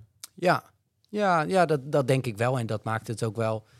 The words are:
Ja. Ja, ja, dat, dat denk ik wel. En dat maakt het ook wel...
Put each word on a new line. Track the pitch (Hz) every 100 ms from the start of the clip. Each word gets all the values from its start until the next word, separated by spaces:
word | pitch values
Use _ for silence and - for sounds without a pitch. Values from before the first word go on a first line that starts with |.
| - _ -
Ja. | - 175 143 - _ _ _ _
Ja, | 208 202 170
ja, | 160 185 165
dat, | 147 139
dat | 147 123
denk | 135 123
ik | 101
wel. | 120 131
En | 113
dat | 107
maakt | 110 110 -
het | 110
ook | 113 107
wel... | 110 110 - _